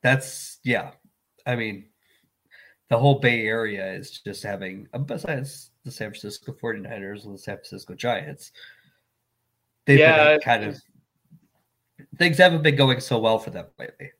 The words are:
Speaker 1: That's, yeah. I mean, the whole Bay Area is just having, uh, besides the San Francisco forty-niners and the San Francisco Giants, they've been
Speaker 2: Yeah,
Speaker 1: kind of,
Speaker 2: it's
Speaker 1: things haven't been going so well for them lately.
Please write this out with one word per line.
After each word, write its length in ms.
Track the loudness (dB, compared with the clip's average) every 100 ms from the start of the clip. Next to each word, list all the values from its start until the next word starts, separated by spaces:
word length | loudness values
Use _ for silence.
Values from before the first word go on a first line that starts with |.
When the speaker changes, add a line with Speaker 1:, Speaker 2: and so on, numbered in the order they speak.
Speaker 1:
That's, 560 | 2 0 -2 -14 -16 -12
yeah. 280 | -4 -4 -4 _ _ _ _ _ -6
I 100 | -6
mean, 300 | -6 -10 -18 _ _ _ _ _ _ _ -20 _ _
the 100 | 2
whole 220 | 4 4
Bay 260 | 2 2 0
Area 460 | -2 -4 -6 -8
is 260 | -10 -14 -16
just 220 | -14 -12
having, 460 | -10 -8 -10 -12 -12
uh, 60 | -10
besides 720 | -8 -8 -6 -8 -8 -14 -20 _
the 60 | -18
San 200 | -12 -12
Francisco 420 | -12 -14 -14 -16 -12
forty-niners 640 | -10 -10 -10 -12 -12 -14
and 100 | -16
the 40 | -18
San 180 | -14 -14
Francisco 380 | -14 -18 -18
Giants, 580 | -8 -4 -4 -6 -16 -20 _ -20 _ _ _ _ _ _ _ _ _ _ _ 6
they've 180 | 8
been 120 | 8 8
Speaker 2:
Yeah, 220 | 6 4
Speaker 1:
kind 240 | 2 0
of, 60 | 0
Speaker 2:
it's 120 | -10 _ _ _ _ _ -20 _ _ _ _ _ _ -20 -2
Speaker 1:
things 200 | 0 6
haven't 240 | 6 6
been 140 | 2 4
going 240 | 4 2
so 180 | 0 0
well 200 | 2 0
for 120 | -2
them 160 | -14 -16 _
lately. 320 | -18 _ -20 _